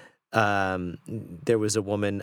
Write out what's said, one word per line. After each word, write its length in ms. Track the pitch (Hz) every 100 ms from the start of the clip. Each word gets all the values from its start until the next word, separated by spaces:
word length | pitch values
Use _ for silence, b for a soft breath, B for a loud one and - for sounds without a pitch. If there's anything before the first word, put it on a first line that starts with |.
| B B _
um, 640 | 113 104 101 95 92 90 - -
there 520 | 110 - 85 - 113
was 180 | 107 110
a 60 |
woman 400 | 98 101 101 101